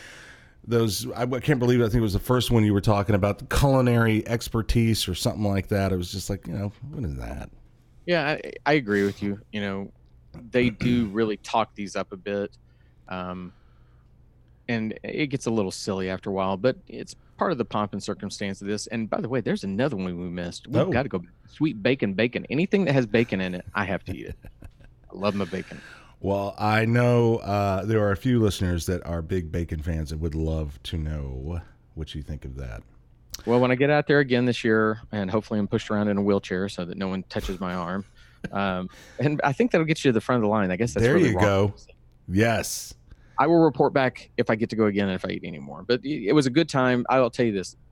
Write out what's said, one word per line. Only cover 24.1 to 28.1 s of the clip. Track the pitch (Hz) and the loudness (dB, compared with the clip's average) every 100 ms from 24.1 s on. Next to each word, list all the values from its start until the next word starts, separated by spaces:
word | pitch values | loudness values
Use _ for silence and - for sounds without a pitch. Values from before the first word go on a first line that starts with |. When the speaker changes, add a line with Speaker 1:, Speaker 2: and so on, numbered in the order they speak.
| 65 | -10
Speaker 2:
eat | 50 | -10
it. | - | -14
Speaker 1:
<laughs> | - - | -18 -20
Speaker 2:
I | - - - - - | -20 -20 -20 -20 -18
love | 92 101 | -4 -2
my | 101 | -2
bacon. | 92 92 - 85 - - - - | -4 -6 -8 -14 -18 -20 -20 -8
Speaker 1:
Well, | 92 98 101 - | -2 -2 -4 -2
I | 107 107 | 2 2
know, | 113 120 123 120 117 113 | 4 4 4 6 4 2
uh, | - 104 101 95 | 0 0 2 0
there | 101 110 | 0 2
are | 104 | 2